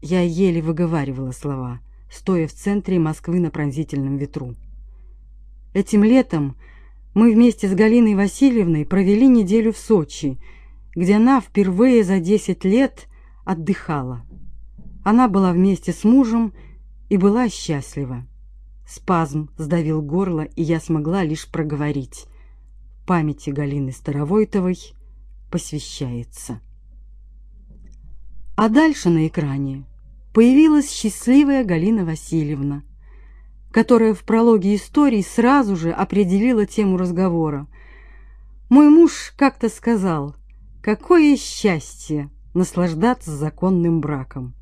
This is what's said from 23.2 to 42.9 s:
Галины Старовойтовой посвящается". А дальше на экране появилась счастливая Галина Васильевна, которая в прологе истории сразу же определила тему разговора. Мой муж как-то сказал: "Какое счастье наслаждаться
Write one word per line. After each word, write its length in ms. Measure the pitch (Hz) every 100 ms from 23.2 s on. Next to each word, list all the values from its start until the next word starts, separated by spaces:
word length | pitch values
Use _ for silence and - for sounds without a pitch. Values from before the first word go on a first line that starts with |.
| 151 143 -
Галины 440 | 139 143 143 135
Старовойтовой 880 | 127 - 143 147 202 208 208 180 180 - - - - - - -
посвящается". 1120 | 175 - 151 - - 135 120 120 - - 110 - - - - - - - - - - - - - - - - - - - -
А 120 | 214
дальше 400 | 226 320 285 180
на 160 | 165 160
экране 580 | - 147 139 139 135 135 - - - -
появилась 580 | - 233 262 320 302 285
счастливая 720 | - 214 - - 262 285 277
Галина 440 | 226 170 180 226 170
Васильевна, 760 | 160 - 165 147 147 139 143 143 - - - - - - - -
которая 440 | - 220 240 220
в 80 | 208
прологе 540 | - 226 233 220 185 208
истории 440 | - - 285 226
сразу 560 | 185 - 233 285 226 190
же 140 | 165
определила 760 | 165 190 185 196 196 233 240
тему 320 | 202 - 208 185
разговора. 720 | 180 175 190 170 156 147 143 - - - - - - - - - -
Мой 180 | 254 294
муж 460 | 302 330 - - -
как-то 320 | 277 262 226
сказал: 680 | - - 233 185 160 143 143 - - - -
"Какое 560 | - 214 - 359 302 277
счастье 920 | - - 208 170 - - - 151 143 - -
наслаждаться 760 | 170 180 - 180